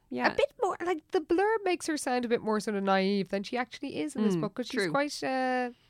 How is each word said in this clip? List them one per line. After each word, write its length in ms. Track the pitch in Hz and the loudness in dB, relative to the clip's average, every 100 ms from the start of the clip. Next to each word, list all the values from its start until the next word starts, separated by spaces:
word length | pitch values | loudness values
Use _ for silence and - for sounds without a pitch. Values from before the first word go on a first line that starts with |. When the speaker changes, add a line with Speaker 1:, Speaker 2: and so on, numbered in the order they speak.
| _ | _
Speaker 1:
yeah. 200 | 247 - | -2 0
Speaker 2:
A 40 | - | 2
bit 180 | 554 - | 0 0
more, 160 | 381 - 339 | -2 0 -2
like, 140 | 320 - | -2 -2
the 100 | 370 | -2
blurb 420 | 311 339 415 440 | 2 2 2 2
makes 240 | 381 349 - | 0 -2 -2
her 100 | 302 | -2
sound 260 | 277 247 | 0 0
a 40 | 233 | 0
bit 120 | 240 | 0
more 160 | 220 214 | 2 0
sort 180 | 220 202 | 0 0
of 60 | |
naive 460 | 196 190 190 202 185 | 2 4 4 2 0
than 120 | 202 | -4
she 160 | 202 240 | -4 -4
actually 420 | 247 - 277 262 | -4 -8 -8 -6
is 160 | 302 - | -4 0
in 80 | |
this 120 | 214 175 | 2 2
Speaker 1:
Mm, 60 | |
Speaker 2:
book, 120 | 208 | 0
'cause 140 | - 240 | -4 -4
she's 160 | 254 | -2
Speaker 1:
true. 80 | 220 | 0
Speaker 2:
quite, 320 | 208 294 - | 0 -2 -4
uh, 480 | 277 262 254 254 247 240 | -2 0 0 0 -2 -8